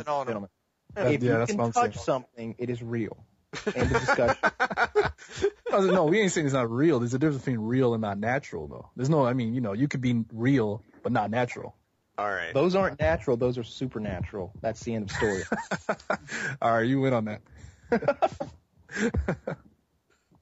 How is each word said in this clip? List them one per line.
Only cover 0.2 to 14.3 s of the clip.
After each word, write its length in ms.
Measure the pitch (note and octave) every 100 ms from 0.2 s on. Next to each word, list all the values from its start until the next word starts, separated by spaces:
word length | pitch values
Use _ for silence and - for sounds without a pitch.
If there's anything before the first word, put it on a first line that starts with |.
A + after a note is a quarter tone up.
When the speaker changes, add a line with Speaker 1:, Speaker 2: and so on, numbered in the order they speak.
Speaker 1:
'em. 60 | B2+
Speaker 2:
gentlemen. 200 | A2 G2+ _ _ _ - -
Speaker 3:
That, 160 | D3+
Speaker 2:
If 100 | C#3+
Speaker 3:
yeah, 80 | B2
Speaker 2:
you 60 | A2+
Speaker 3:
that's 120 | A#2
Speaker 2:
can 80 | G#3
Speaker 3:
what 60 |
I'm 80 | A#2
Speaker 2:
touch 220 | A#3+ A#3+
Speaker 3:
saying. 100 | -
Speaker 2:
something, 500 | - C3+ B2 - A2+ A2
it 120 | A#2+
is 100 | A#2+
real. 420 | A#2 A#2 G#2 - - _ _ - -
End 160 | - -
of 100 | A3+
discussion. 380 | - C#4 A#3 -
Speaker 3:
<laughs> 60 | - - - - A4+ G#4 - - - - G4+ G#4 A#4+
No, 100 | G3+
no, 240 | F#3+ F#3
we 160 | D3+ G#3
ain't 100 | G3
saying 160 | F3+ D3
it's 80 |
not 160 | C3+ A#2+
real. 300 | A#2 D#3+ C3
There's 140 | A#2+
a 40 | B2+
difference 240 | D#3 C3+
between 140 | C3+ A#2
real 360 | A2 B2+ B2+
and 60 | A2+
not 160 | G#2+ G2
natural, 520 | A2 C3+ - E2+ D2+
though. 220 | A#1+ -
There's 160 | - C3
no, 160 | D#3+ B2
I 60 |
mean, 220 | B2+ A2+
you 60 | B2
know, 120 | A2+
you 160 | G2+ C#3+
could 120 | C#3+
be 240 | B2 A#2+ A2
real, 520 | A2 A#2+ C#3 G#2+ G#2+ - -
but 80 | A#2
not 220 | A#2+ G#2
natural. 420 | A2+ B2 - - - _ _ _ -
Speaker 4:
All 120 | G#2
right. 240 | F#2+ E2
Speaker 2:
Those 220 | C3+ F3 F#3
aren't 240 | F#3 C#3+
natural. 360 | D#3 D#3+ - A#2+
Those 220 | B2+ B2
are 60 |
supernatural. 880 | A2+ - C3 A#2 G#2+ F2+ F2+